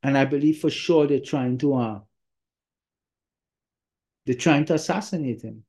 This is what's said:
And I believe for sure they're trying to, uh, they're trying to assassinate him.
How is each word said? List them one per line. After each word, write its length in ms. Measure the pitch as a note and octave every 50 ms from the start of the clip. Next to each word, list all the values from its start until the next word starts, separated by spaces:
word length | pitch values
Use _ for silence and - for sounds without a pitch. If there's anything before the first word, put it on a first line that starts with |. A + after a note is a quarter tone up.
And 160 | - C#3 C3+
I 80 | C#3 C#3
believe 340 | C3+ C#3+ C#3 C#3+ D#3 D#3 D#3
for 120 | - D3+
sure 340 | C#3+ - - - E3+ D#3+ D3
they're 140 | C#3+ D3 C3+
trying 400 | C#3 - - C#3+ B2+ B2 B2 B2+
to, 140 | D3+ C#3+ C#3
uh, 240 | B2+ A#2+ A2+ G#2+ G2+ - _ _ _ _ _ _ _ _ _ _ _ _ _ _ _ _ _ _ _ _ _ _ _ _ _ _ _ _ _ _ _ _ _ _ _ _ _ _ _ _ _ _ _ _
they're 100 | - B2
trying 300 | B2 - E3+ D3+ C#3+ D3+
to 80 | - E3
assassinate 720 | D3+ - - F3 G3 G#3 - - E3+ D3 B2+ A2+ G2+ -
him. 200 | A2+ A2 A2 G#2+